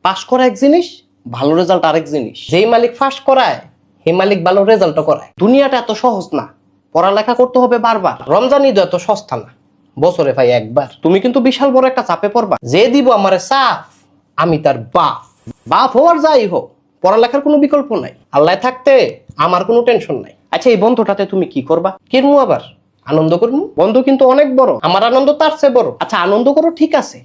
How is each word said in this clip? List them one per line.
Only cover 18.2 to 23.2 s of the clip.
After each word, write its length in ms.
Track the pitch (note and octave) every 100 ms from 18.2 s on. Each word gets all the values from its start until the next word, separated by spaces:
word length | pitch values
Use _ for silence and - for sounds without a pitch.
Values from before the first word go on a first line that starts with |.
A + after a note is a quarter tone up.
| _ C#3
আল্লাহ 180 | D#3 - B3+
থাকতে 280 | B3+ - C4 C#3 - - - D#3+
আমার 160 | F3+ G3
কোনো 100 | A#3 A#3
টেনশন 280 | A3 - C3
নাই। 100 | G2+ _ _
আচ্ছা, 140 | E3 B3+
এই 40 | G#3+
বন্ধটাতে 400 | G#3+ A#3+ G#3 G3 F#3+
তুমি 140 | F#3+ E3+
কি 80 | C#3 B2+
করবা? 200 | E3 E3+ - _
কিরমু 240 | B3+ C#4 C#4+ A#3+
আবার? 160 | C3+ - _ _ _ -
আনন্দ 240 | D#3